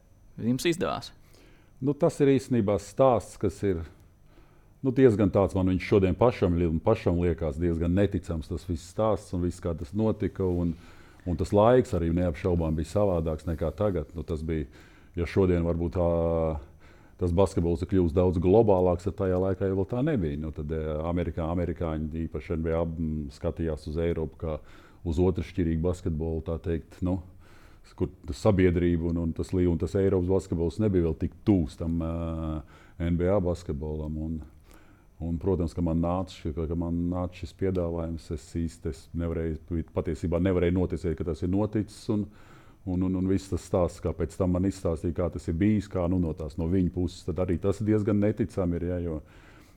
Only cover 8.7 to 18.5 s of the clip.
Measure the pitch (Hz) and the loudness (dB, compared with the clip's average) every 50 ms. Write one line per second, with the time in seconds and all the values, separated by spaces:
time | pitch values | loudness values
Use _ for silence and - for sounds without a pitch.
8.7 | 87 78 - - - - 107 110 101 - - - - 90 87 90 85 - - 87 | -6 -6 -6 -8 -4 0 0 2 0 0 -2 -4 -4 -2 -2 -2 -4 -4 -6 -6
9.7 | 82 73 85 - - 104 110 110 104 - 101 87 - - 95 92 90 87 87 87 | -6 -6 -8 -6 -4 0 0 0 0 0 -2 -4 -2 -2 -2 0 0 0 0 -2
10.7 | 80 - - - - - - - - - - 87 85 - 92 - 104 101 104 117 | -2 -4 -8 -20 -20 -20 -20 -20 -20 -10 -6 -4 -4 -2 0 2 4 6 6 8
11.7 | 127 127 117 - - 87 85 82 82 87 90 87 82 - - 95 87 85 82 80 | 6 6 4 2 0 0 0 2 2 2 0 0 -2 -2 0 0 0 2 0 0
12.7 | 78 80 78 78 - 104 104 98 90 85 80 82 78 76 - 87 82 76 82 78 | -2 -2 -4 -2 0 0 2 2 2 0 0 -2 -4 -4 -4 -6 -4 -4 -2 -4
13.7 | 73 - 101 107 90 82 73 - - 85 76 - 87 76 80 80 82 78 73 - | -2 -2 -2 -2 -2 -2 -4 -6 -8 -10 -8 -6 -6 -6 -4 -4 -4 -4 -4 -6
14.7 | - - - - - - - - - 85 87 - - 104 95 90 90 87 85 85 | -10 -18 -20 -20 -20 -20 -20 -12 -6 -6 -4 -2 2 4 4 4 4 2 2 0
15.7 | 85 82 85 85 82 92 87 85 85 85 82 85 82 82 80 80 80 80 - - | 0 0 -2 -2 -2 0 0 0 2 2 2 0 0 0 0 0 -2 -4 -8 -12
16.7 | - - - - - - - - - - 92 90 85 90 98 92 - - 82 85 | -20 -20 -20 -20 -20 -20 -20 -20 -8 -4 -2 0 4 4 4 4 4 2 0 2
17.7 | 85 78 90 - 101 92 87 82 76 90 90 92 82 90 82 90 | 0 0 0 0 2 4 4 4 4 4 2 4 2 2 4 6